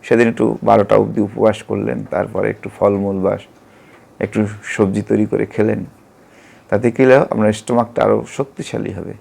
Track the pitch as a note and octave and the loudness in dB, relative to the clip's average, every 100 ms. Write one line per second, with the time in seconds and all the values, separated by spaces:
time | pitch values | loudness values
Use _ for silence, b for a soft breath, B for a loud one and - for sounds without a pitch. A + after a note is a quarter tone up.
0 | - A#2 A#2 A#2 A#2 A2+ A2+ G#2+ G2+ G#2+ | 2 4 4 2 -2 0 2 4 4 2
1 | G#2 A2 G#2 G#2 A2 G#2+ - G#2 A2 A#2+ | 2 -2 -4 0 0 0 -6 -6 -4 -6
2 | G#2 - G2 G2 G#2 G#2+ G#2 - G2+ G2+ | -6 -6 -4 -4 -4 -6 -12 -2 0 0
3 | G2+ G2 F#2+ G2+ - _ b b b b | -2 -2 -2 -4 -8 _ b b b b
4 | b _ G#2+ G#2+ G#2 G#2+ - - G2 G2+ | b _ -4 -2 -4 -6 -10 0 0 0
5 | G#2 G#2+ G#2+ - G#2+ - A2 G#2+ - _ | -2 0 0 -2 -4 -2 -2 -2 -8 _
6 | _ _ b b b b b G#2 A#2+ A#2 | _ _ b b b b b 0 0 2
7 | C3 C3 - - G#2+ G#2+ - A#2+ A2+ - | 6 6 4 0 0 0 -2 -2 0 0
8 | G#2+ G#2+ - - C#3 - - A2 G2+ G2 | 2 2 -2 -8 -8 -8 -8 -6 -6 -8
9 | G2 G#2 | -12 -14